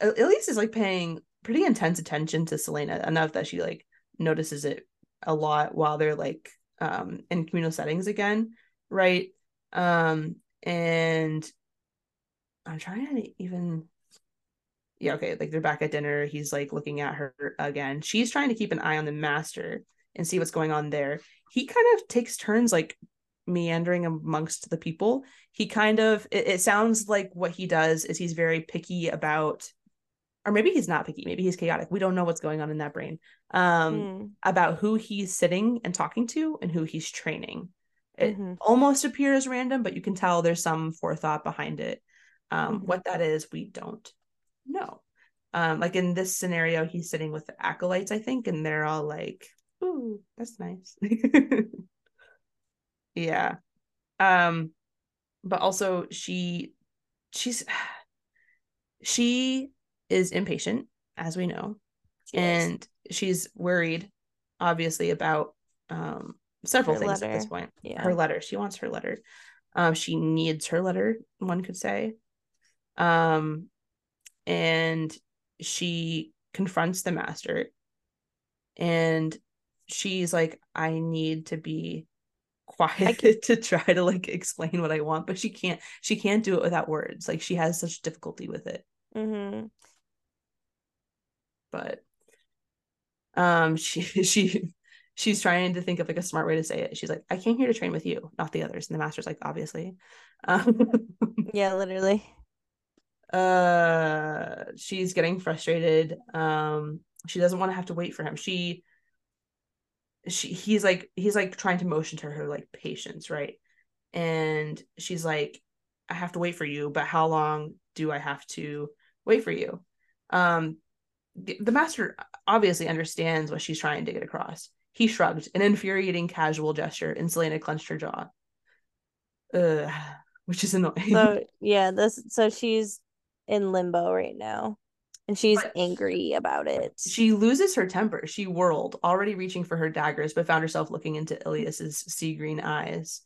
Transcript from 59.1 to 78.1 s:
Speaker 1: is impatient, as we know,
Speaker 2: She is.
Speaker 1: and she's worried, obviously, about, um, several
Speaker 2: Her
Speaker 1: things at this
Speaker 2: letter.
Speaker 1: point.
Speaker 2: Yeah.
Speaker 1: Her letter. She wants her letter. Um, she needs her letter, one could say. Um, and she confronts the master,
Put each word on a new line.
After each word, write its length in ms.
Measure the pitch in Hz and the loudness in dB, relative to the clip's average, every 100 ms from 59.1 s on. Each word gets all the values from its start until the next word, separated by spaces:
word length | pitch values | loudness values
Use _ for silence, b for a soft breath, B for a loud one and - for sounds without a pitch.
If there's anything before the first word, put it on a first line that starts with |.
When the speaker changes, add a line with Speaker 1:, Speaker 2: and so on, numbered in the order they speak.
| - 240 247 262 262 269 _ _ _ - | 2 4 4 2 -2 -4 _ _ _ 0
Speaker 1:
is 220 | 185 185 | 2 2
impatient, 560 | 180 196 175 - 226 - _ _ - | 0 -2 -4 -2 -4 -6 _ _ -8
as 220 | 165 175 | -6 -2
we 80 | 180 | -4
know, 320 | - - 214 _ _ _ _ - | -4 -8 -10 _ _ _ _ -6
Speaker 2:
She 120 | - | 0
is. 280 | 175 170 170 | 2 2 0
Speaker 1:
and 220 | 170 - _ - | -2 -12 _ -8
she's 380 | - 190 180 - | -4 0 0 -2
worried, 560 | - 180 180 165 165 196 _ _ _ _ - | -4 0 2 2 -2 -6 _ _ _ _ -2
obviously, 520 | 175 165 165 160 170 | 0 2 0 0 0
about, 420 | 170 160 156 - _ _ _ - | 0 2 0 0 _ _ _ -12
um, 440 | 165 160 - - - _ _ - | -8 -8 -8 -12 -16 _ _ 0
several 300 | 254 262 139 | 2 4 2
Speaker 2:
Her 60 | |
Speaker 1:
things 200 | 202 196 | 2 -2
at 100 | - | -2
this 100 | 107 | -4
Speaker 2:
letter. 60 | 214 | -4
Speaker 1:
point. 200 | 87 - _ | -8 -10 _
Speaker 2:
Yeah. 180 | - - | -12 -4
Speaker 1:
Her 140 | 180 170 | 0 2
letter. 260 | 160 - | 2 0
She 140 | - 202 | -6 -6
wants 200 | 208 - | -6 -6
her 120 | - | -8
letter. 300 | - - - B B B B _ - | -6 -8 -10 B B B B _ 2
Um, 180 | 170 | 2
she 220 | 160 - 160 | 2 -2 0
needs 500 | 160 160 160 156 - | 2 2 2 -2 -2
her 120 | 170 | -2
letter, 360 | 185 180 208 226 - - | 0 0 0 -2 -6 -8
one 240 | 185 175 | -4 -4
could 160 | 185 185 | -4 -6
say. 360 | 196 202 220 220 _ _ _ _ _ _ _ - | -4 -4 -4 -8 _ _ _ _ _ _ _ 0
Um, 680 | 175 165 165 156 156 156 - _ _ _ _ _ - _ - | 4 4 4 2 0 -6 -10 _ _ _ _ _ -20 _ -4
and 680 | 170 165 160 165 160 156 - _ _ _ - | 0 2 2 2 0 -4 -8 _ _ _ -14
she 680 | 160 - 180 170 165 160 - _ _ - | -8 -4 -4 -2 -4 -4 -6 _ _ -4
confronts 480 | 190 175 165 185 | -2 0 0 -2
the 80 | 180 | -4
master, 560 | 156 - 165 - - - _ _ _ _ | -4 -6 -8 -6 -4 -4 _ _ _ _